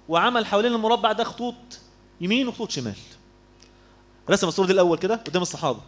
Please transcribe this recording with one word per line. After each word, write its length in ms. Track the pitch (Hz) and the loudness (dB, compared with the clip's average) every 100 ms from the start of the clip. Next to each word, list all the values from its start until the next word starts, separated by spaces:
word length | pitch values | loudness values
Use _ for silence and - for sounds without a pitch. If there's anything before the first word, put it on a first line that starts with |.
| - | -2
وعمل 380 | 165 220 240 208 | 2 2 2 2
حوالين 260 | 208 240 | 2 2
المربع 400 | 233 220 233 214 | 0 0 2 2
ده 120 | 214 | 0
خطوط 300 | 226 - 240 240 - - - _ _ - | -4 -6 -8 -10 -16 -20 -20 _ _ -6
يمين 280 | 180 240 247 | -2 0 0
وخطوط 220 | 214 220 | -4 -8
شمال. 240 | 147 120 95 - - - - _ _ - - _ - _ _ - | -6 -6 -10 -16 -20 -20 -20 _ _ -20 -20 _ -20 _ _ 0
رسم 180 | 196 180 | 0 2
الصورة 180 | 196 185 | 2 2
دي 60 | |
الأول 260 | 190 180 160 | 4 4 2
كده 160 | 185 | 0
قدام 280 | 226 151 180 | -2 -2 -2
الصحابة، 380 | 175 143 156 110 | -2 -2 -4 -4